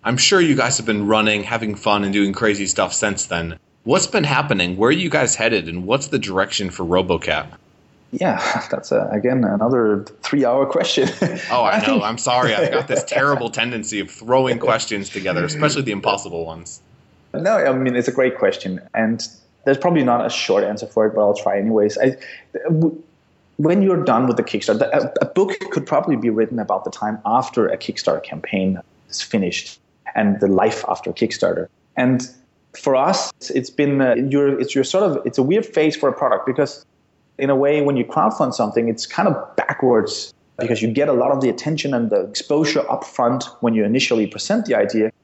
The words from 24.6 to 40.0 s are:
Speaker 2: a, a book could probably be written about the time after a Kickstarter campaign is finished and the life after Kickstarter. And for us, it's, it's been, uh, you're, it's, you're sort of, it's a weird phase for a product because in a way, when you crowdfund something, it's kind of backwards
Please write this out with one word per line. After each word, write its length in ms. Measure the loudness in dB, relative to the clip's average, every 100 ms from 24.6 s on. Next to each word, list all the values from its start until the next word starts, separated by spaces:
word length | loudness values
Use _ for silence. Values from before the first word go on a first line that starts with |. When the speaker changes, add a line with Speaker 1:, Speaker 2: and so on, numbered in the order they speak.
| 0 0
Speaker 2:
a, 300 | 2 0 0 -2
a 40 | -2
book 340 | 0 0 -2 -6
could 140 | -6 0
probably 300 | -2 0 0
be 140 | 0
written 300 | 0 0 -2
about 240 | -2 -2
the 80 | -4
time 280 | -6 -6 -4 0
after 420 | 0 0 0 0
a 100 | 0
Kickstarter 460 | -6 -4 -2 -2
campaign 560 | -4 -12 -6 -2 0 -2 -8 _ _
is 120 | -12
finished 580 | -4 -2 -2 -4 -10 -20 _ _ -8 0
and 240 | 0 2
the 80 | 2
life 360 | 4 2 0 -6
after 240 | -6 -6
Kickstarter. 560 | -2 -2 0 0 0 -6 _ _ 0
And 320 | 2 2 -2 -14 _ _ _
for 220 | -6 0 2
us, 360 | 2 0 -4 -10
it's, 120 | -4
it's 180 | -4 -4
been, 320 | 0 0 2
uh, 140 | 2 2
you're, 440 | 2 2 2 2
it's, 160 | 0 0
you're 80 |
sort 200 | 0 2
of, 220 | 2 0 -2
it's 120 | 0
a 60 |
weird 220 | 2 2 0
phase 300 | 2 2 2
for 140 | -2
a 40 |
product 320 | 0 0 0 0
because 400 | 0 -2 -2 _ _ _ _ _ -4
in 120 | 0
a 60 | 2
way, 260 | 4 4
when 160 | 2 0
you 80 | 0
crowdfund 480 | 2 2 2 -2
something, 340 | 0 0 0 0
it's 180 | -2 -6
kind 220 | 0 0
of 280 | 0 -4 -4
backwards 800 | -4 0 4 4